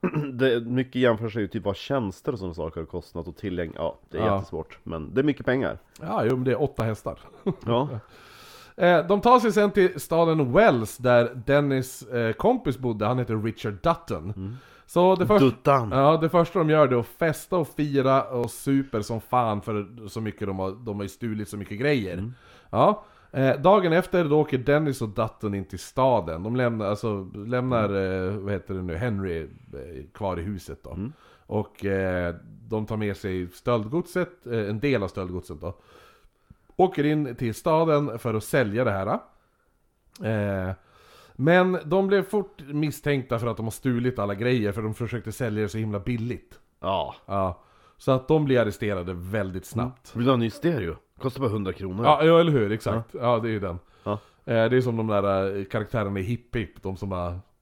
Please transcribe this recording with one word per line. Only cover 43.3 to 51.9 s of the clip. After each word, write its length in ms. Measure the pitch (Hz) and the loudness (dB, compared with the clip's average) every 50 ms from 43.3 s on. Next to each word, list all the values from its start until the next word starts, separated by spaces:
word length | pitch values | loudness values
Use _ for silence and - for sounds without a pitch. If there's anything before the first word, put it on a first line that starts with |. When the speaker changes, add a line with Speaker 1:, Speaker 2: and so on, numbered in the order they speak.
| 123 117 | -4 -2
Speaker 2:
för 80 | 113 | -2
att 100 | 120 110 | -2 -4
de 80 | - 110 | -2 -6
har 60 | 113 | -6
stulit 480 | - - - 135 123 117 120 127 123 113 | -6 -4 -2 0 0 2 0 -2 -2 -2
alla 160 | 101 101 101 | -2 -4 -2
grejer, 360 | 98 113 123 127 123 104 101 | -2 0 0 2 2 2 0
för 100 | 98 113 | -2 -2
de 120 | 107 107 110 | -4 -4 -4
försökte 380 | - 120 107 - 117 95 113 | -4 -6 -6 -6 -6 -8 -8
sälja 320 | 104 - 131 113 107 107 107 | -6 -4 -4 -2 -2 -2 -2
det 60 | 98 | -2
så 80 | - | -2
himla 220 | 110 113 110 104 101 | -4 -4 -2 -4 -4
billigt. 600 | 98 - 123 117 110 120 113 87 - _ - - _ _ _ _ | -4 -4 -4 -2 -4 -6 -6 -8 -12 _ -20 -20 _ _ _ _
Speaker 1:
Ja. 360 | - 90 98 92 76 - - - _ | -4 -2 -2 -2 -4 -6 -8 -16 _
Speaker 2:
Ja. 360 | - 98 101 95 92 87 - _ _ _ _ _ _ _ | -6 -2 -2 -2 -2 -4 -6 _ _ _ _ _ _ _
Så 140 | _ - - | _ 0 2
att 160 | 131 131 127 | 2 2 2
de 180 | - 156 156 151 | 2 2 2 4
blir 140 | 139 131 120 | 4 4 4
arresterade 540 | 113 107 98 - 120 104 101 90 87 90 92 | 2 2 -2 -4 -4 -4 -2 -4 -4 -6 -8
väldigt 520 | 87 87 90 101 110 98 95 90 92 - | -8 -8 -4 -4 -2 -2 -2 -6 -8 -10
snabbt. 460 | - - 113 - 127 127 _ _ - - | -6 -6 -4 -4 -4 -8 _ _ -12 -6
Speaker 1:
Mm. 40 | 113 | -2
Vill 60 | 120 | 2
du 40 | 131 | 2
ha 20 | 135 | 4
en 60 | 123 | 4
ny 100 | 117 113 | 2 0
stereo? 460 | - - - 165 170 123 95 82 78 - _ _ _ - | -2 -2 -2 -2 -2 0 -4 -6 -8 -10 _ _ _ -6
Kostar 200 | - 135 123 131 | -6 -6 -4 -2
bara 80 | 135 117 | -2 -2
hundra 240 | 101 107 101 92 87 | -2 -2 -2 -4 -6
kronor. 320 | - 98 95 | -6 -8 -6